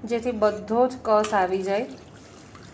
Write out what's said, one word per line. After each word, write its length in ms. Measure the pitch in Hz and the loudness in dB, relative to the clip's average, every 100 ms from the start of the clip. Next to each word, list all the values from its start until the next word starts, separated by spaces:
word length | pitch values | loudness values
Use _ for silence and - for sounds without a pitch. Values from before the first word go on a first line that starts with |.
| 220 | -4
જેથી 260 | 233 240 | -4 -2
બધો 560 | 220 208 208 196 226 254 | 0 0 0 -2 2 2
જ 60 | 254 | 0
કસ 300 | - 214 214 | 2 2 2
આવી 300 | 208 180 190 | 0 0 0
જાય. 220 | 190 196 254 - - - - - - - - | -2 -2 -4 -12 -20 -20 -20 -20 -20 -20 -20